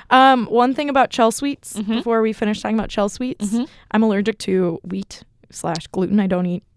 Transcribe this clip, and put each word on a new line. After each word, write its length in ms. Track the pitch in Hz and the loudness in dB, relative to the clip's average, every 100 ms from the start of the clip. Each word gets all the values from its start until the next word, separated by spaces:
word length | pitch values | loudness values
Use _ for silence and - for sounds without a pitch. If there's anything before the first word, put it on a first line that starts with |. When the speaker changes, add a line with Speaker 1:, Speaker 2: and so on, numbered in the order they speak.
| - | 2
Speaker 1:
Um, 380 | 262 269 254 214 | 6 6 6 2
one 280 | 233 247 | 2 2
thing 140 | 262 294 | 0 0
about 220 | 269 247 | 2 2
Chell 200 | - 226 | 2 2
Sweets, 440 | 226 285 285 - | 2 -6 -6 -10
Speaker 2:
Mm-hmm. 220 | - 202 226 | -8 -4 -4
Speaker 1:
before 260 | 233 226 | 0 0
we 100 | 220 | 0
finish 300 | 220 208 208 | 0 -4 -4
talking 160 | 214 220 | -2 -2
about 100 | 202 | -4
Chell 220 | - 202 | -2 -2
Sweets, 340 | - 254 - 208 | -2 -8 -6 -4
Speaker 2:
Mm-hmm. 160 | 226 262 - - | -4 -4 -10 -4
Speaker 1:
I'm 120 | 214 | 0
allergic 360 | 220 202 208 208 | 2 2 -2 -4
to 420 | - 185 180 165 | -2 0 0 -4
wheat 380 | - 190 196 - - _ _ | -8 -10 -10 -16 -20 _ _
slash 360 | - - 165 - | -10 -6 -6 -6
gluten. 300 | - 180 202 | -4 0 0
I 60 | 190 | 0
don't 200 | 180 180 | 0 -2
eat, 160 | 180 - | -6 -10